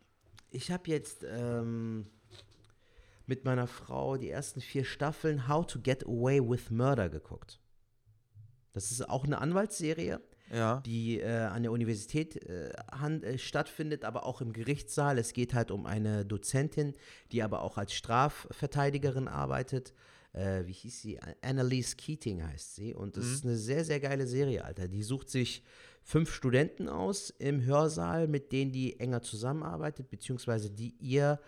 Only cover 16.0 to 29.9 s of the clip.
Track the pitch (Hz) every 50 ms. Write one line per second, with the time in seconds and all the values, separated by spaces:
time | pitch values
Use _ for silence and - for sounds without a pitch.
16 | 107 107 107 104 101 101 107 95 - - - 135 139 151 - - 147 143 139 -
17 | - - - - - - - 117 110 107 101 - - 92 - - 101 - - -
18 | - - 117 120 135 143 - - - - - - - 139 - 143 139 143 143 143
19 | 139 139 127 131 135 - - - 139 131 135 131 127 - 131 131 127 - - -
20 | - - - - - - - - 95 98 95 92 90 87 95 - - 113 - -
21 | - 107 98 - - 82 - - - 127 131 135 131 127 131 127 120 - - -
22 | - - 156 147 - 117 98 85 80 80 67 65 - - - - 104 113 - -
23 | 95 101 - - 120 120 127 139 147 123 120 113 107 113 135 156 165 160 151 139
24 | 135 139 139 135 135 123 123 131 143 139 123 95 - - 82 - 92 90 95 101
25 | 104 104 131 135 - - - 131 123 - - - - - - - - - - -
26 | _ - - 156 165 156 - - - 131 120 127 151 180 - - 180 69 69 165
27 | 185 190 202 196 - - - - - 139 147 143 123 127 139 143 156 160 156 165
28 | 170 170 170 165 165 151 147 139 - - 127 135 139 135 131 131 131 123 - -
29 | 120 127 127 117 120 - - 104 113 127 139 156 151 160 170 156 156 151